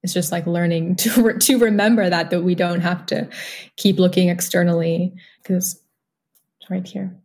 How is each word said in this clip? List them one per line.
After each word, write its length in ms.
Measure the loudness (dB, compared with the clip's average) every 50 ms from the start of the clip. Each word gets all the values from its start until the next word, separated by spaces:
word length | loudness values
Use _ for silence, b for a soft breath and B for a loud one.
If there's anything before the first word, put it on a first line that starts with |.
| -8
It's 100 | -4 -2
just, 180 | -2 -2 -2
like, 140 | -4 -4 -2
learning 500 | -2 -2 0 0 0 0 0 0 -2 -2
<laughs> 20 | 0
to 240 | 0 0 2 4 4
re-, 140 | 2 2 2
to 180 | 2 2 4 4
remember 520 | 4 4 4 4 4 4 4 4 4 2
that, 200 | 2 0 0 0
that 120 | 0 0
we 120 | 2 2 2
don't 260 | 2 0 0 0 0
have 240 | 0 -2 -2 -4 -4 -6
to 200 | -6 -4 -6 -6 B B B B B B B B B -2
keep 200 | 0 0 2 4
looking 320 | 2 2 2 2 2 2
externally, 840 | 0 -2 -4 -4 -2 0 0 2 0 0 0 -2 -2 -2 -2 -4 -6 B B B B B B
'cause 360 | -4 -2 -2 -2 -4 -8 -12 _ _ _ _ _ _ _ _ _ _ _ _ _ _ _ _
it's 80 | -12 -8
right 180 | -8 -8 -8 -8
here. 280 | -10 -10 -10 -10 -12 -16